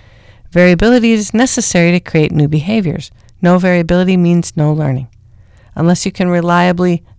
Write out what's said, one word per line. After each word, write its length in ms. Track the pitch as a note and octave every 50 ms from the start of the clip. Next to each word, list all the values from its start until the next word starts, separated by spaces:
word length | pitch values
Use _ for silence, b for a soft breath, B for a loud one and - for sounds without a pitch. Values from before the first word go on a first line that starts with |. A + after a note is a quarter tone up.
| b b b b b b b b b b
Variability 600 | - F3 F3+ F3+ F3+ E3 F#3+ A3+ B3 B3 A3 A#3
is 220 | A3+ G#3+ G#3 - -
necessary 560 | G#3+ C4 B3+ - B3+ A3 - - F3 E3+ F3
to 100 | F3 F3+
create 320 | - - - D#3+ D3+ -
new 160 | - D3 D3 C#3+
behaviors. 640 | D3+ D#3 C#3 F#3 A3 A3+ F#3+ D#3 - - - - b b b b b -
No 160 | F3+ F3 F3+ F3+
variability 580 | F3+ F#3 F3+ F3 E3+ E3 F3 F3+ F#3 F#3 F#3+
means 400 | F3+ F3 E3+ F3 F3 E3 - -
no 160 | E3 D3+ D3+
learning. 360 | D3+ D#3 D3+ C#3 C3 B2+ C3 - - - b b b b b b b b b b b
Unless 320 | - D#3 E3+ F3+ - -
you 60 | G3
can 180 | F3+ - F#3+ F3+
reliably 760 | F3 F3 E3+ F3 F3 F3 F3 F3+ F3+ F3 F3+ F3+ F3 E3 b b b